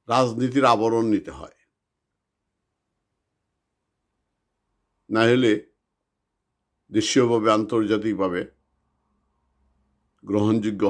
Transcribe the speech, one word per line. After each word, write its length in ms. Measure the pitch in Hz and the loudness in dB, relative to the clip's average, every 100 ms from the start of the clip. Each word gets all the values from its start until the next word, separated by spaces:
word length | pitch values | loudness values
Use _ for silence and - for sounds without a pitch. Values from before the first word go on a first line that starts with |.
| - | -2
রাজনীতির 540 | 120 123 113 127 135 127 | 0 0 -2 -2 2 2
আবরণ 320 | 110 113 117 113 98 | 4 2 0 0 -2
নিতে 160 | 82 71 | -4 -16
হয়, 180 | - _ _ _ _ _ _ _ _ _ _ _ _ _ _ _ _ _ _ _ _ _ _ _ _ _ _ _ _ _ _ _ _ _ _ _ - | -20 _ _ _ _ _ _ _ _ _ _ _ _ _ _ _ _ _ _ _ _ _ _ _ _ _ _ _ _ _ _ _ _ _ _ _ -4
না 120 | 110 113 | 0 2
হলে 240 | 123 120 107 - _ _ _ _ _ _ _ _ _ _ _ _ | 4 2 0 -4 _ _ _ _ _ _ _ _ _ _ _ _
দেশীয়ভাবে, 580 | 107 107 143 120 117 107 107 | -4 0 0 2 2 2 0
আন্তর্জাতিকভাবে 840 | 107 113 104 107 113 95 95 87 - _ _ _ _ _ _ _ _ _ _ _ _ _ _ _ _ _ | 0 -2 -2 -2 -2 -4 -4 -4 -8 _ _ _ _ _ _ _ _ _ _ _ _ _ _ _ _ _
গ্রহণযোগ্য 600 | 98 104 104 113 110 98 | -6 -2 0 0 -2 -2